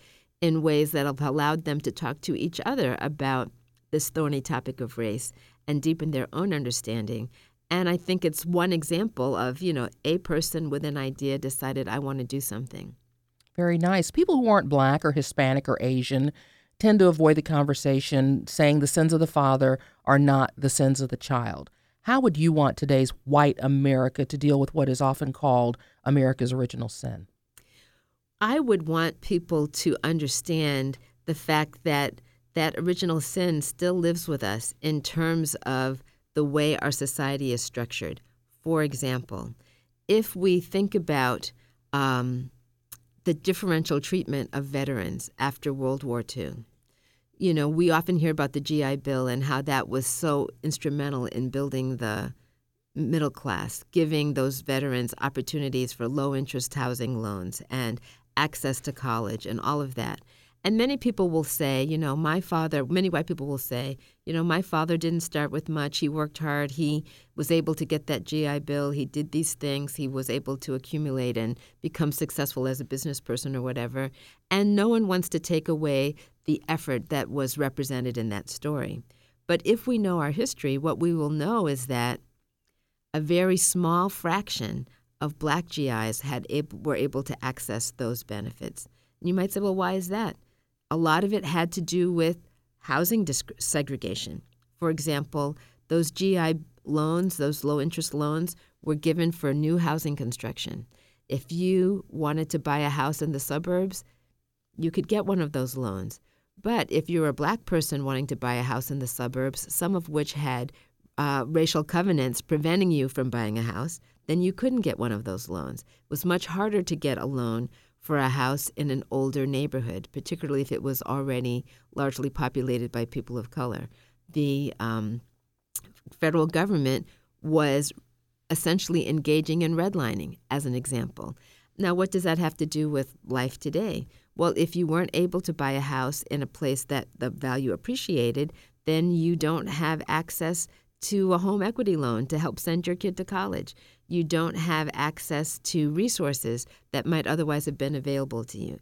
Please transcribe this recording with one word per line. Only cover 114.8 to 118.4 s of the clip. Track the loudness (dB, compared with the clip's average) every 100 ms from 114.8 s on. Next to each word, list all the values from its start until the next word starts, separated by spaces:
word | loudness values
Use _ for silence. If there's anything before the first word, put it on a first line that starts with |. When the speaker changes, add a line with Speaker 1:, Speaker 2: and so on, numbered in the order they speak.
Speaker 1:
get | 0 0
one | -2
of | -2
those | -4 -8 -6
loans. | -6 -6 -10
It | -16 _ -10
was | -4 0
much | 0 0
harder | -2 0 0
to | -2 -2
get | -2 -2
a |
loan | -2 -2 -2 -2 -6 -10 _ _
for | -2 0
a | 2
house | 2